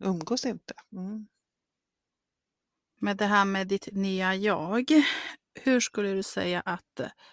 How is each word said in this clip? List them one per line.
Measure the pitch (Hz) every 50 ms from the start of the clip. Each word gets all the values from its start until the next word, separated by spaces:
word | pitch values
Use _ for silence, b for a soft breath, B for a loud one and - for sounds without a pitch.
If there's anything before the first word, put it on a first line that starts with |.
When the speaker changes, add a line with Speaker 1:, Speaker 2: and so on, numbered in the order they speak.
Speaker 1:
umgås | 190 196 185 170 160 - 233 254 -
inte. | 254 196 170 _ - - - - _ -
Mm. | 185 185 196 214 220 214 - _ _ _ _ _ _ _ _ _ _ _ _ _ _ _ _ _ _ _ _ _ _ _ _ _ _ _ _ _ _ _ _ _ -
Speaker 2:
Med | 208 208 202
det | 196 208
här | 202 208 202 196
med | 196 196 190 190 190
ditt | 196 196 - - 202
nya | 196 196 196 190 185 185 185 190
jag, | 190 202 214 185 - 156 175 208 240 254 - 311 311 285 B B B B B B B _ _ -
hur | - - 269 254 247
skulle | 233 - - 214 202 196
du | 196 190 190
säga | - - 190 185 175 175 175
att, | - 190 175 180 - _ - -
eh, | - - - b b b